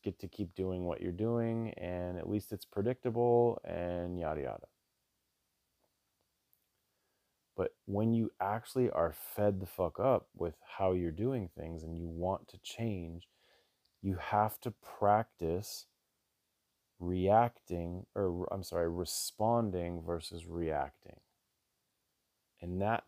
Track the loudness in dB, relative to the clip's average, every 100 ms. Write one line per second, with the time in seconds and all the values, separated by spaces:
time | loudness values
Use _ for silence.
0 | -8 -6 -8 -8 -6 -2 -2 0 -2 -2
1 | -4 -2 0 0 0 -2 -4 -6 -6 -4
2 | -4 -4 -2 -2 -2 -8 -6 -2 0 0
3 | -2 2 6 6 6 2 -4 -4 -2 -2
4 | -4 -2 -2 -2 -4 -8 -12 _ _ _
5 | _ _ _ _ _ _ _ _ _ _
6 | _ _ _ _ _ _ _ _ _ _
7 | _ _ _ _ _ -2 -2 -2 -4 0
8 | 4 4 2 0 -2 -2 -2 0 2 4
9 | 0 0 -8 2 2 2 -2 -2 -2 2
10 | 4 2 0 -6 -6 -6 -12 -2 2 2
11 | 0 -2 -2 -2 -4 -8 -10 -8 -8 -8
12 | -8 -4 -2 -2 -6 -18 -14 -6 -4 -4
13 | -6 -10 -16 _ _ _ _ _ _ _
14 | -2 -2 2 2 2 0 -8 -8 -12 2
15 | 6 6 4 -2 -2 -2 -4 -12 -14 _
16 | _ _ _ _ _ _ _ _ _ -8
17 | -4 2 6 6 6 0 -6 -6 -4 -6
18 | -8 -2 0 0 -2 -4 -4 0 0 0
19 | -4 -4 -6 0 2 2 2 -2 -4 -4
20 | -4 -6 -6 -12 -8 -4 0 0 -2 -8
21 | -20 -20 _ _ _ _ _ _ _ _
22 | _ _ _ _ _ _ -6 0 2 0